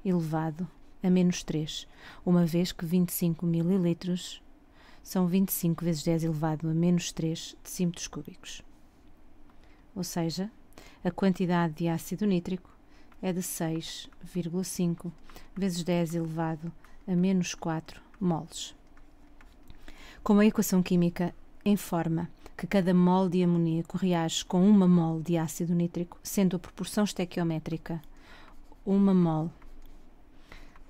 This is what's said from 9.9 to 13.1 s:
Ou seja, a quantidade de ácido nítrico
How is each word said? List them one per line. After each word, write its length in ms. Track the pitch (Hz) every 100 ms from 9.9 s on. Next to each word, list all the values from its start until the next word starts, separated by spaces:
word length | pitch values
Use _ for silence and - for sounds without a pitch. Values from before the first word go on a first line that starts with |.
Ou 120 | 202 175
seja, 440 | 175 165 165 208 - - - - -
a 80 | 180
quantidade 640 | - 196 185 175 175 170
de 160 | 156 170
ácido 360 | 165 - 175 208
nítrico 440 | 180 175 185 - - - - -